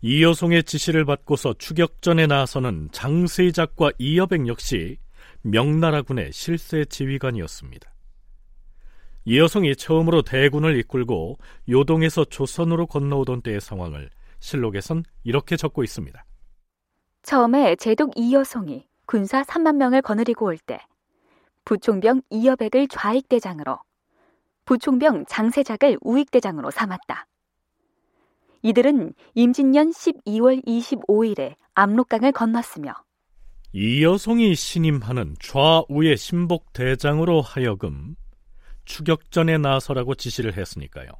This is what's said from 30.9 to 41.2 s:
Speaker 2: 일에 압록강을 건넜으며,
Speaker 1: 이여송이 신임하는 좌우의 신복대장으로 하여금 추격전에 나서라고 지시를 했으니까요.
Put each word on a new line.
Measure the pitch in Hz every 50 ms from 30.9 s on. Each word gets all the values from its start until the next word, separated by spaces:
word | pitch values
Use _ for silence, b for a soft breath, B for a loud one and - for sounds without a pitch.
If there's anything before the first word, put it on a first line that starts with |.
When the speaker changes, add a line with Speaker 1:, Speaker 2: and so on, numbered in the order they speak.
| - 233 - - 202 208 226
Speaker 2:
일에 | 226 208 185 139 131 143 _ _ _ _
압록강을 | - 196 202 208 226 254 _ 240 226 226 269 269
건넜으며, | - 233 226 226 233 233 - - - 147 139 - - _ _ _ _ _ _ _ - - - - - - - -
Speaker 1:
이여송이 | 95 101 110 120 135 151 165 185 202 - 214 233 233 233 214 175
신임하는 | 147 - - - 175 165 160 151 139 110 104 127 127 107 76 73 -
좌우의 | - - - 139 139 156 165 165 160 - 139 147 156 160 147
신복대장으로 | 104 - - - 175 175 170 175 165 - - - - 127 127 131 131 - 147 147 151 165 165 170 160
하여금 | 135 - - 135 127 120 104 95 - 92 73 69 71 90 160 - - - - _ _ _ - - - - - - -
추격전에 | - - - 156 151 165 156 - - - 175 165 165 160 156
나서라고 | 147 139 135 135 131 - 143 131 123 123 139
지시를 | - - 123 110 - 120 110 95
했으니까요. | 95 95 - - - 71 67 - 73 64 - - -